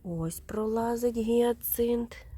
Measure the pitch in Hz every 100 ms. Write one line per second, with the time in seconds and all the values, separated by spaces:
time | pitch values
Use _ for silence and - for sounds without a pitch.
0 | 185 170 165 - - 214 220 226 233 233
1 | 240 233 220 233 240 233 - - 233 240
2 | 233 - -